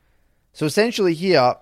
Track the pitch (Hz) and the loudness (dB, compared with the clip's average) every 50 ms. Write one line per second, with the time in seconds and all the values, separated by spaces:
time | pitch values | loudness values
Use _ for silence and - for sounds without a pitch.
0 | _ _ _ _ _ _ _ _ _ _ _ - 151 151 - 202 214 240 - - | _ _ _ _ _ _ _ _ _ _ _ -6 -6 -4 0 0 0 0 0 -2
1 | 196 180 170 156 180 196 175 139 123 123 - - | -2 -2 -2 -2 -2 0 2 2 2 2 0 -2